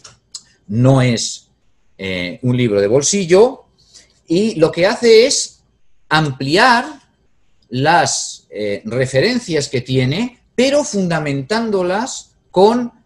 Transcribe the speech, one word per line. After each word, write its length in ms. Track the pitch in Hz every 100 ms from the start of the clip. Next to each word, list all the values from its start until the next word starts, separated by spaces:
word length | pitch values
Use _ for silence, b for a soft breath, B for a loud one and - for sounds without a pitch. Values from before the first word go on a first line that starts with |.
| - _ _ - b b -
no 340 | 110 131 135
es, 460 | 127 113 - - _ _ _ _ _ -
eh, 420 | 95 92 87 82
un 140 | 123 123
libro 240 | 120 101
de 80 | 101
bolsillo, 800 | 131 143 202 165 185 240 269 _ _ b b b b
y 300 | - 170 220
lo 160 | 156 156
que 140 | 165 185
hace 400 | 226 233 220 262
es 360 | - - _ _ _ _ _ -
ampliar 800 | 156 151 131 139 175 247 233 294 294 _ _ _ _ _ _ -
las, 800 | 127 143 170 131 - - - _
eh, 320 | 98 104 101
referencias 840 | 110 120 131 135 190 247 - 156 139
que 140 | 127
tiene, 580 | 127 131 127 165 247 _ _
pero 300 | - 269 285
fundamentándolas 1500 | 269 202 180 165 151 139 135 220 226 196 180 190 254 - - _ _
con 420 | 180 208 240 240 _